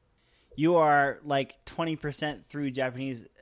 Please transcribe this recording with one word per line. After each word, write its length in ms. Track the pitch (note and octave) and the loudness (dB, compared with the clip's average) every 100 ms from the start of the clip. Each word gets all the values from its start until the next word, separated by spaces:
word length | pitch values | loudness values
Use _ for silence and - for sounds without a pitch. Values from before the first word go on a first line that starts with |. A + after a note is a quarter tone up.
| _ _ _ _ _ - | _ _ _ _ _ 0
You 200 | D#3 F3 | 2 4
are, 420 | D#3 C#3+ C#3 A#2+ | 6 6 4 -2
like, 400 | D3 C#3 C3+ - - | -2 -2 -2 -8 -16
twenty 300 | - E3 D#3 | -6 -6 -4
percent 540 | D3 C3+ D3+ A#2+ _ | -8 -6 -6 -8 _
through 220 | D3 C#3 | -6 -6
Japanese 560 | C3 C3 B2 C3+ A#2+ G2 _ | -2 -4 -4 -8 -10 -14 _